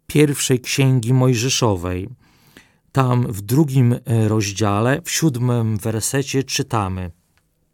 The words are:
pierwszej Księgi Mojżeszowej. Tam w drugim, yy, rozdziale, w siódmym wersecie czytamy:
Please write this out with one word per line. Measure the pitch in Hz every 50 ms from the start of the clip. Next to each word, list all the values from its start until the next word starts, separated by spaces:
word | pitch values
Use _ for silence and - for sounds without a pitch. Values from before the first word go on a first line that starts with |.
| _
pierwszej | - - 147 151 143 139 - - - 131 120
Księgi | - - - - 135 131 131 127 110 117 131
Mojżeszowej. | 127 127 131 127 104 120 135 - - 131 110 98 85 87 90 90 90 98 - 127 - _ _ _ _ _ _ _ - _ _ _ _ _ _
Tam | - 135 131 123 123 123 120 -
w | 95 98
drugim, | 101 101 123 151 165 139 131 139 123 120
yy, | 120 - - - 113 113 110
rozdziale, | 107 107 110 98 101 98 95 110 101 101 104 113 127 139 170
w | 175 -
siódmym | - - 165 160 120 117 123 123 120 120 113 110 110
wersecie | 104 - 110 107 110 - - - 139 135 - - 135 127
czytamy: | - - - 135 - 123 110 98 92 95 92 92 85 - _ _ _ _ _ _ _ _ _ _ _